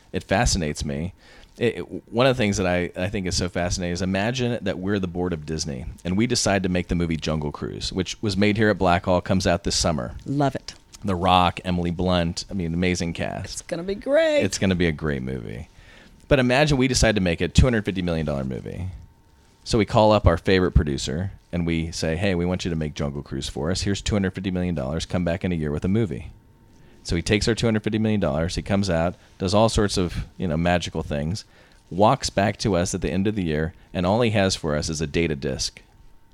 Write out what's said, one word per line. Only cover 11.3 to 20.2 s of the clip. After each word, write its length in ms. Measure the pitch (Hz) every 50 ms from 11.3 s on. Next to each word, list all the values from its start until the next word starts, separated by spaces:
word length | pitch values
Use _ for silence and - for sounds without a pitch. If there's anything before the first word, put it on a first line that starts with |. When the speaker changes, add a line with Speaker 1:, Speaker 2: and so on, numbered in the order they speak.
| 92 90 90 87 - - -
Speaker 1:
Emily 280 | 92 90 87 87 87
Blunt, 540 | 85 87 90 92 90 87 85 85 90 - - -
I 60 | 98
mean, 180 | 98 85 82 82
amazing 400 | 85 92 90 87 - 87 85 80
cast. 320 | - - 50 50 - 95
Speaker 2:
It's 160 | - - -
gonna 220 | - - 170 165 175
be 100 | 196 202
great. 480 | 214 - 262 277 320 330 311 302 285
Speaker 1:
It's 160 | - 95 -
gonna 160 | - - - -
be 140 | 85 90
a 40 | 82
great 300 | 78 71 80 76 69 65
movie. 480 | 64 65 65 62 55 50 53 - 82 - - - - - - - - - - - - -
But 100 | 147 135
imagine 380 | 127 123 123 139 151 143 147
we 100 | 127 127
decide 280 | 131 123 - - 113 107
to 60 | 104
make 200 | 92 87 82 -
a 60 | 90
two 180 | 82 - - 143
hundred 180 | 131 117 107 98
fifty 160 | 104 90 95
million 240 | 90 87 82 80 78
dollar 200 | 76 71 69 67
movie. 420 | 65 64 53 50 50 50 - 90 92 - - - - - _ _ _ _ _ _ _ _ _ -
So 120 | - -
we 80 | 113 98
call 260 | - - 113 107 107 107
up 120 | 104